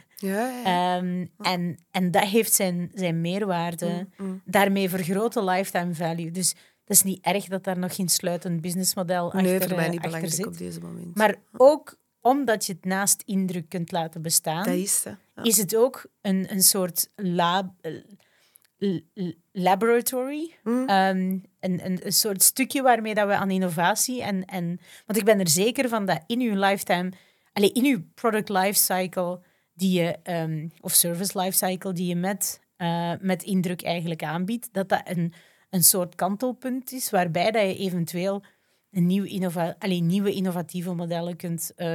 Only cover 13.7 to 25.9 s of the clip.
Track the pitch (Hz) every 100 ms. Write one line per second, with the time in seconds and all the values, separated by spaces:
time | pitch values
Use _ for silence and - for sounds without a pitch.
13.7 | 185 170 - 160 165 160 - - 160 196
14.7 | 180 196 - - - _ - 233 208 180
15.7 | 220 254 - - _ 208 190 190 196 185
16.7 | 202 180 170 - - 190 175 170 185 190
17.7 | - 160 165 - 202 _ _ _ _ _
18.7 | - 202 165 - - 180 - _ 196 180
19.7 | 196 226 233 240 254 262 302 320 - 214
20.7 | 247 254 196 190 190 185 190 - _ 190
21.7 | 175 - 180 202 - 220 190 - - 262
22.7 | 285 262 226 214 214 202 202 196 190 185
23.7 | 165 175 - - 247 202 190 185 190 170
24.7 | 175 - - - 214 208 208 175 151 214
25.7 | 247 254